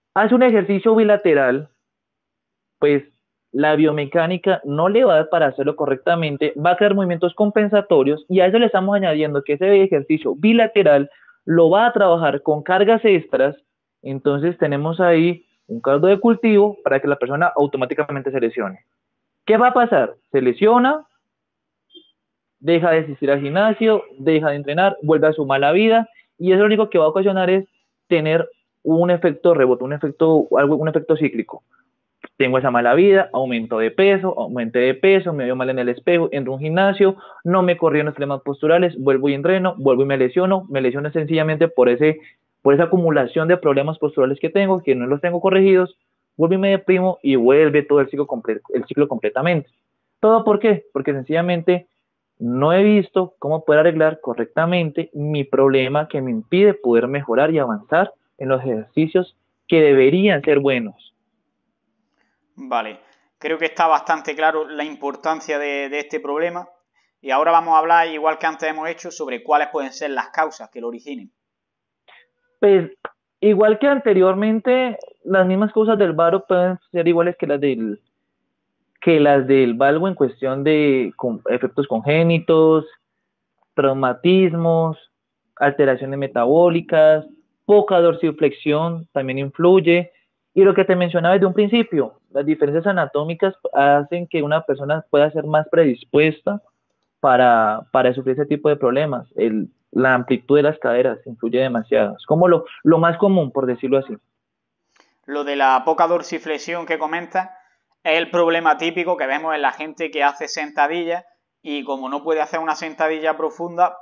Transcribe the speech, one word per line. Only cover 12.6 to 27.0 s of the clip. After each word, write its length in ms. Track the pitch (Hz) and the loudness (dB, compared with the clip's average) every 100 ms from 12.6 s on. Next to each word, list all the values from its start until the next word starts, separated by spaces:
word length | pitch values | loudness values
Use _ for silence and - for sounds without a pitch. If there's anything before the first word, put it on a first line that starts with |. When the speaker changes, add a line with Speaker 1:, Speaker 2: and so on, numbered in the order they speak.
Speaker 1:
cargas 380 | 147 185 202 226 | 0 2 2 2
extras, 520 | 226 180 - 127 139 143 _ _ _ _ | 4 2 0 0 0 -2 _ _ _ _
entonces 540 | 139 135 143 143 165 175 | -12 -4 -2 0 -2 -2
tenemos 440 | 156 143 156 165 | -2 -2 -4 0
ahí 440 | 175 165 170 165 _ _ _ | 2 4 2 -2 _ _ _
un 140 | 117 | -6
caldo 260 | 135 143 180 | -2 2 2
de 120 | 202 | 2
cultivo 580 | 233 226 226 202 208 202 | 2 2 2 4 2 -2
para 180 | - 135 | -4 -2
que 60 | 143 | -2
la 100 | 139 | -2
persona 340 | 127 143 175 143 | -4 -2 -2 0
automáticamente 760 | 147 135 127 147 147 139 135 | -2 -2 -4 -4 -6 -6 -6
se 80 | 131 | -4
lesione. 460 | 117 120 101 95 _ _ _ _ _ _ - | -4 -4 -8 -10 _ _ _ _ _ _ -2
¿Qué 120 | 220 | 2
va 100 | 247 | 2
a 60 | |
pasar? 420 | 247 233 165 113 - _ | 2 2 0 -2 -6 _
Se 100 | 139 | -2
lesiona, 640 | 127 120 214 240 262 311 - _ _ _ _ _ _ _ _ - _ _ _ _ _ _ | 0 2 2 4 2 -2 -8 _ _ _ _ _ _ _ _ -20 _ _ _ _ _ _
deja 300 | 143 170 170 | -2 0 2
de 80 | 160 | 0
asistir 300 | 156 139 139 | -2 -4 -2
al 120 | 139 | -2
gimnasio, 600 | 139 175 214 208 220 214 - 135 | -2 0 0 0 0 0 -4 -6
deja 340 | 139 156 151 | 0 0 0
de 40 | 143 | -4
entrenar, 400 | 143 156 190 - | -4 0 0 0
vuelve 260 | 151 156 156 | 0 2 2
a 60 | |
su 120 | 156 139 | 0 -2
mala 280 | 135 143 | 0 2
vida, 340 | 180 220 226 226 _ _ _ | 2 2 2 0 _ _ _
y 160 | 180 | 0
eso 60 | 190 | 2
lo 80 | 208 | 4
único 220 | 214 220 | 2 0
que 80 | |
va 80 | 175 | 2